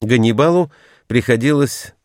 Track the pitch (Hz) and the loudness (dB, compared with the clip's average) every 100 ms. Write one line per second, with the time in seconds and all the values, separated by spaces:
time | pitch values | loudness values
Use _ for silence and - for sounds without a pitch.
0 | 110 123 110 110 156 175 165 _ _ _ | -2 2 2 2 2 2 -2 _ _ _
1 | - 117 123 117 131 147 135 - - - | -4 -2 0 0 0 0 -2 -4 -18 -12